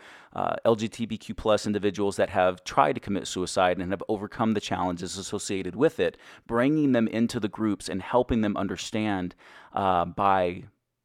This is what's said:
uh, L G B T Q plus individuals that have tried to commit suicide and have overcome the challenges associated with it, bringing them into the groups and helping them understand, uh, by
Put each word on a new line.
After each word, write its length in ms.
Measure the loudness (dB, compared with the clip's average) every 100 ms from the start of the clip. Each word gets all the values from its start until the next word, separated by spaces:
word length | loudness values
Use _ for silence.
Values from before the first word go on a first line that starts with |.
| -8 -20 -14
uh, 240 | -6 -4 0
L 100 | 2
G 140 | 2 0 -4 -8
B 100 | -8
T 20 |
Q 160 | -10
plus 300 | -4 2 2
individuals 520 | 2 0 0 0 0 2
that 140 | 0
have 340 | 4 2 2
tried 300 | -2 2 2
to 60 | 2
commit 280 | -2 -4 -4
suicide 500 | -4 -2 2 2 2
and 140 | -2
have 100 | -4 -2
overcome 460 | -4 -4 -2 0
the 60 | 0
challenges 560 | -2 -2 -2 -4 -6 -8
associated 600 | -8 -8 -4 -6 -6 0
with 240 | 0 2
it, 160 | 0 -2 -12 -20 -4
bringing 440 | 0 2 4 4
them 160 | 4 2
into 320 | 2 0 0
the 100 | -4
groups 400 | -2 -2 -2 -4
and 140 | -8
helping 380 | 0 0 2 0
them 160 | 0 -2
understand, 800 | -4 -4 -6 -4 -2 -2 -4 -8 -20 -20 -8
uh, 320 | -2 2 2
by 600 | 0 2 4 4 2 -2 -12 _ _ _